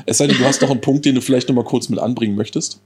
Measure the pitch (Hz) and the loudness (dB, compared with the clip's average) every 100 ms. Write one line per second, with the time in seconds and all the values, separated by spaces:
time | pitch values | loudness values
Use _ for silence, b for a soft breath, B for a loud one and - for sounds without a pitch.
0 | B 113 143 127 127 139 135 127 - 139 | B 0 2 2 2 2 0 0 0 2
1 | 143 127 - 131 - 123 117 123 - 107 | 2 0 2 0 2 0 0 -2 -2 -2
2 | 110 117 110 101 120 160 - - | -2 -2 -2 -2 -4 -6 -8 -10